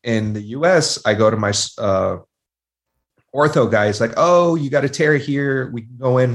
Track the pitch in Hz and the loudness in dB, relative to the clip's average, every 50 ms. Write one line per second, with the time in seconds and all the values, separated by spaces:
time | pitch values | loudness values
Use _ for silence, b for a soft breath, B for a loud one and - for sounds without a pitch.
0 | - 120 113 110 107 107 107 107 104 104 120 139 160 180 185 160 147 - - - | -6 -4 -2 -2 -2 -2 -4 -6 -8 -10 -6 -2 0 2 2 2 2 -2 -4 -4
1 | - 107 107 107 110 107 110 107 107 101 101 - - - - - 110 101 95 95 | -2 -2 2 2 2 2 2 0 -2 -2 -2 -4 -6 -8 -8 -6 -2 -2 0 0
2 | 92 92 92 85 - _ _ _ _ _ _ _ _ _ _ _ _ _ _ _ | 0 -2 -4 -8 -12 _ _ _ _ _ _ _ _ _ _ _ _ _ _ _
3 | _ _ _ _ _ _ - 143 147 147 151 151 117 98 113 104 104 104 101 107 | _ _ _ _ _ _ -2 0 0 2 4 2 2 2 2 2 2 2 0 0
4 | 117 110 - - 160 175 175 175 175 170 165 160 143 131 139 143 135 135 - - | -2 -2 0 0 2 4 4 4 4 2 0 -2 -2 -2 -2 -2 -2 -2 -2 0
5 | 156 151 151 139 143 143 139 143 139 139 135 131 127 - 120 120 113 120 127 120 | 0 2 2 0 0 -2 -4 -2 -2 -2 -2 -4 -4 -6 -8 -12 -12 -14 -10 -4
6 | 131 127 127 127 127 123 120 | -2 0 2 2 2 2 0